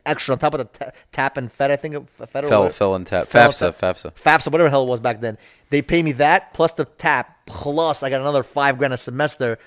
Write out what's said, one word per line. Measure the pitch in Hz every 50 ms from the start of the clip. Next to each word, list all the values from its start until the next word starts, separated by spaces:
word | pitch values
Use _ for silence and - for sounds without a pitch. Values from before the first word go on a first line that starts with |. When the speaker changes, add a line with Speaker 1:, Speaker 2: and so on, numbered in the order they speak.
| _ 143
Speaker 1:
extra | 156 - - - 131
on | 120
top | - 151 151
of | 139
the | 120
ta-, | - _ - 139 131 - _ _ _
tap | - - 135 139 - 139
and | 127 113
fed, | - _ 139 139
I | 143
think, | 139 - 156 147
uh, | 143 - - _ _ 117
federal | - - 139 143 147
Speaker 2:
Fell, | 120 104 95
Speaker 1:
what? | 90 -
Speaker 2:
fell | - 101 98 95
and | 92 90
tap. | - 101 90 87 -
Speaker 1:
Fell | - 120 120
and | 117 -
Speaker 2:
fafsa, | - - 87 - -
Speaker 1:
tap. | - 92 90 -
Speaker 2:
fafsa. | - 78 -
Speaker 1:
fafsa, | - - 156 151 160 - 151
whatever | 139 165 170
the | 147
hell | 135 139
it | 131 123
was | 123 117
back | 117 123 117 107
then. | 120 113 104 - _ _ _ _ _ _
They | 143 143 143
pay | - 170 170
me | 165 156 135
that | 120 143 151 170 190 - - -
plus | - 160 160 -
the | - 143
tap | - _ _ - 160 147 127 123 - _ _ _
plus | - - - - 143 143 160 165 160 143 -
I | 139 135
got | 131 131
another | 135 143 147 139
five | 120 - - 147 143 139 131 123
grand | 143 135 127
a | 120
semester | - - 123 135 147 151 - - 131 117 113 - _